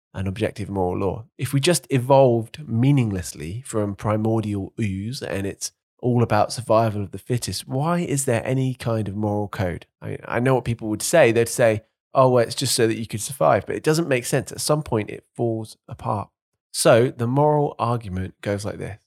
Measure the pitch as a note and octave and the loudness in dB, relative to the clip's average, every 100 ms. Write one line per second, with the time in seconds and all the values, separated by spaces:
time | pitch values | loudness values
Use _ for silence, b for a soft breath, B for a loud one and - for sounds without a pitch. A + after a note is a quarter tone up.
0 | _ - F#2+ F#2+ G#2+ - G2 G2 F2+ F#2+ | _ -6 -6 -2 -4 -4 -6 -2 -2 0
1 | G2 F2 - - C3 C#3+ D#3 E3+ - C3+ | -2 -4 -12 -8 -2 0 2 0 0 -2
2 | B2 C#3 C3+ A#2 A2 - D3+ A2+ C3 C#3+ | 4 6 6 4 -2 -12 -4 0 4 4
3 | A2+ G2 E2+ C#2+ D#2 G#2+ - A2+ G#2 G2 | 2 -2 -6 -10 -10 -10 -6 -4 -4 -4
4 | A2 G#2+ A2 A2+ G#2+ G2+ F#2+ - G#2+ F#2+ | -2 0 0 0 -2 -4 -6 -6 -4 -4
5 | G#2 C#3 - F#2+ G2 - - _ _ _ | -8 -10 -6 -6 -6 -8 -12 _ _ _
6 | B2 A#2+ A#2 G#2+ - - A2+ A2 A2+ G#2 | 0 2 4 4 2 -2 2 2 4 -2
7 | G2+ F#2+ - B2 - F#2 - C3 D#3 F3 | -8 -10 -4 -4 -4 -8 -6 -4 -2 -2
8 | F3 C#3+ C3+ A#2 - C3 C3 B2+ - A2+ | -2 -2 0 0 0 0 0 -2 -4 -2
9 | G#2 G2+ G#2+ G#2 G#2 - F#2 E2 - _ | -4 -4 -2 -2 -4 -4 -4 -4 -12 _
10 | G#2+ G2+ - A#2 B2 C3 A#2+ A#2 A2 G#2+ | -12 -12 -4 -2 2 0 0 -4 -4 -4
11 | - E3+ B2+ A2+ A#2 - A#2 A2 _ _ | 2 6 6 6 2 2 2 2 _ _
12 | _ C#3 C3 B2 A2+ A#2+ C3 - A2+ A2 | _ 4 6 6 2 -2 -2 2 2 0
13 | A2+ A2+ - C#3+ D3+ A2+ - F#2+ - D#3 | -6 -8 -8 0 4 4 0 -4 0 0
14 | E3+ C3 A#2+ C#3+ G#2+ - - D3+ - A2+ | 2 0 0 -2 -2 -8 0 0 0 -4
15 | - - _ - A#2+ A2+ A2 - - - | -4 -10 _ -4 -4 -4 -8 -16 -18 -10
16 | A#2 A2 G2+ _ _ _ _ - E3+ A#2+ | -6 -4 -6 _ _ _ _ 0 6 6
17 | B2+ - A#2 C3+ D3+ D3+ D3 - A#2 A#2+ | 4 0 -2 2 2 2 0 -2 -2 -2
18 | A2 F#2 F#2 - - G2+ G2 F#2+ F#2+ G2+ | -4 -8 -8 -8 -6 -4 -4 -8 -10 -12